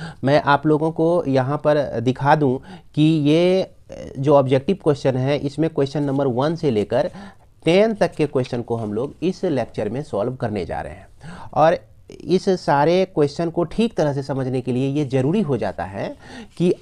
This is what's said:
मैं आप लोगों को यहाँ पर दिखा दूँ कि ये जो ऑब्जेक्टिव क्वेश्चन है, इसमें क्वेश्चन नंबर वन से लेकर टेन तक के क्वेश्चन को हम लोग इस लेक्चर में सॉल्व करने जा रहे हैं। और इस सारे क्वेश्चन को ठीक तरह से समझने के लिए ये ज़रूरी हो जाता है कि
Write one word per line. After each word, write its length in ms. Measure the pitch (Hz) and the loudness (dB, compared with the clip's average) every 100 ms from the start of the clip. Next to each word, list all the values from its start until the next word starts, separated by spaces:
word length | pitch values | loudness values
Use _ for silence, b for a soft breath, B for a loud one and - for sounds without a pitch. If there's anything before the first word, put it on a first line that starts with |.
| 165 B | -16 B
मैं 180 | 127 147 | 0 2
आप 240 | 143 143 156 | 4 2 2
लोगों 260 | 151 160 | 0 0
को 320 | 160 165 175 - | 0 0 2 2
यहाँ 300 | 131 127 143 | 0 0 0
पर 420 | 151 151 135 117 | 0 0 0 -2
दिखा 360 | 120 127 135 156 | -2 0 2 4
दूँ 240 | 139 131 B B B - | 2 0 B B B 2
कि 80 | |
ये 680 | 156 160 143 160 180 190 - - - - - - | 2 4 4 4 4 2 -2 -8 -20 -16 -12 -4
जो 160 | 139 143 | 4 4
ऑब्जेक्टिव 420 | 131 135 135 190 | 4 2 0 -2
क्वेश्चन 340 | - 139 139 127 | 0 0 0 0
है, 200 | 131 143 | 0 -2
इसमें 320 | 139 147 160 | -4 -2 -2
क्वेश्चन 340 | 156 139 147 | 0 -2 -2
नंबर 240 | 143 135 139 | -2 0 0
वन 280 | 117 147 165 | 0 -2 0
से 160 | 147 | 0
लेकर 380 | 107 101 120 180 - 202 B B _ 160 | 0 0 0 -2 -6 -18 B B _ 2
टेन 280 | 185 220 | 4 4
तक 200 | 208 175 - | 2 -2 0
के 100 | 147 | -2
क्वेश्चन 360 | 139 127 123 | -2 -2 -4
को 140 | 113 117 | -4 -4
हम 180 | 107 | -4
लोग 200 | 104 147 - | -4 -6 -4
इस 200 | 170 180 185 | -6 -4 -2
लेक्चर 440 | 131 113 - 104 | -2 -4 -6 -6
में 140 | 123 | -6
सॉल्व 320 | 151 101 117 131 | -6 -4 -4 -4
करने 300 | 117 104 78 | -4 -4 -6
जा 160 | - | -8
रहे 120 | 78 | -10
हैं। 140 | - - - 151 B B | -14 -20 -20 -20 B B
और 240 | - 156 180 - - - - | 2 2 2 -4 -20 -20 -12
इस 260 | - 180 - | 0 0 2
सारे 560 | 185 - 143 151 180 185 | 0 2 2 4 4 2
क्वेश्चन 440 | - 147 - 170 | 0 0 0 -4
को 140 | 160 | -2
ठीक 300 | 170 - 226 | -2 0 -2
तरह 200 | - 151 | 0 -2
से 100 | 135 | -2
समझने 380 | 135 135 131 127 | -4 -4 -4 -4
के 100 | 127 | -2
लिए 180 | 123 135 | -2 -2
ये 160 | 143 135 | -2 0
ज़रूरी 360 | 131 131 208 | 0 2 0
हो 160 | 156 120 | 0 -2
जाता 260 | 101 87 | -2 -6
है 320 | 90 101 160 285 B 247 214 - | -8 -8 -8 -10 B -20 -12 -2
कि 160 | 175 - | 0 0